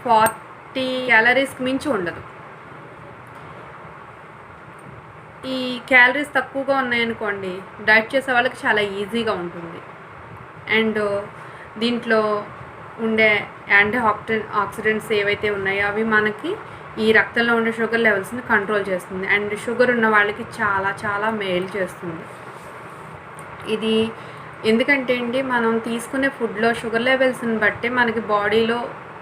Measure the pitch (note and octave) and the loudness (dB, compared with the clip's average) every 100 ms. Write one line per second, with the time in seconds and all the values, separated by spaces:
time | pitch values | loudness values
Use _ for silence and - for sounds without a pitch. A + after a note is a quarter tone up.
0 | B3 A3 A3 - - - - C4 C4 B3+ | 4 6 6 2 -14 -18 -8 -4 -2 -2
1 | B3+ A3 A#3 B3+ C4+ - B3+ C4 D4+ G#3+ | 4 6 6 4 2 -2 -2 -2 0 -2
2 | E3+ - - - - - - - - - | -2 -8 -12 -16 -18 -18 -18 -18 -18 -18
3 | - - - - - - - - - - | -18 -18 -18 -18 -16 -16 -18 -18 -18 -18
4 | - - - - - - - - - - | -18 -20 -20 -20 -20 -20 -20 -18 -18 -18
5 | - - - - C4 C4 B3+ B3 A#3+ B3+ | -18 -20 -20 -12 -6 -4 -4 -6 2 6
6 | B3 C#4 C#4+ C4 C4 C#4 C4+ C4+ B3 A#3+ | 6 4 -2 -2 -2 -4 0 0 0 0
7 | A#3 A3 G#3+ G3+ F#3+ F#3 F#3 - G#3+ A3 | -2 -2 -4 -4 -6 -8 -12 -4 4 4
8 | A3 C4+ C4 A#3+ B3 - C4 G#3+ G#3 G3 | 4 0 2 2 2 0 0 2 0 -4
9 | G3+ A#3 A3 F#3 F3 E3+ E3 E3 - - | -4 -2 0 -2 -4 -8 -12 -12 -16 -18
10 | - - - - - - - A3 A3 G#3+ | -18 -18 -16 -16 -18 -10 0 2 2 0
11 | G#3 G3+ G#3 - - - - G#3+ A#3 A#3 | 0 -2 -6 -12 -16 -16 -14 -4 -2 0
12 | A#3 A3 G#3+ G#3 G#3 - - - - - | 2 2 4 0 -4 -14 -16 -16 -14 -4
13 | A3+ A3 A3 G3+ - - - G3+ G#3 B3 | 0 4 4 4 -2 -8 2 4 4 2
14 | A3+ - - A3 G#3 G#3 G3 - G#3+ G#3+ | 2 0 -2 -4 -2 -2 -2 -2 0 0
15 | - G#3 G3+ G3+ G#3+ G3+ F#3+ G3 G3+ G#3+ | 0 0 2 0 -2 -2 -2 0 0 0
16 | A3+ G#3+ G#3+ G#3 D#4+ G#4+ - - - - | 2 4 2 -2 -6 -6 -8 -14 -10 0
17 | A3 G#3+ - A#3+ A#3+ A#3 A3+ A3+ A3 A3+ | 6 6 4 2 2 2 2 0 0 2
18 | A3+ G3 F#3+ B3 B3 G#3+ G3 G#3 G3 F3+ | 4 2 -2 -6 0 0 2 0 0 -4
19 | - F#3+ F#3+ G3+ G#3 G#3 A#3+ A3+ B3 A#3+ | -4 -4 0 0 0 -4 -2 2 4 4
20 | A3 G#3+ G#3 G#3 A3+ - G#3 G3 G3 G3+ | 6 6 4 0 -8 -2 0 2 0 -2
21 | G#3+ G3+ A3 A3 F#3+ F3+ F#3 G3+ F3+ - | -4 -2 -2 -2 0 -2 -2 -2 -4 -6
22 | F3 E3 - - - - - - - - | -10 -10 -12 -14 -16 -16 -16 -16 -16 -16
23 | - - - - - - - A3 A3 A3 | -16 -16 -16 -16 -16 -10 -4 -2 2 2
24 | A3 - - - - - A3 A3+ C4 C#4 | 2 -2 -14 -16 -16 -2 4 4 6 2
25 | B3 B3 A#3+ B3+ C4+ B3 A3+ A3+ A#3 A#3 | 2 0 0 -2 0 2 2 2 0 -6
26 | - C4+ C4+ - A3+ G3 A#3 A#3 A3+ A3+ | -4 -2 -2 0 -4 2 0 0 -2 0
27 | B3 C4 C4 B3 A#3 A3 G#3 G3+ A#3 B3 | 2 4 4 2 0 2 2 2 -2 2
28 | A#3 A3+ G3+ G#3 G#3 A3 A3+ A#3+ A#3 - | 2 2 0 2 4 4 4 0 -4 -10
29 | - - | -14 -2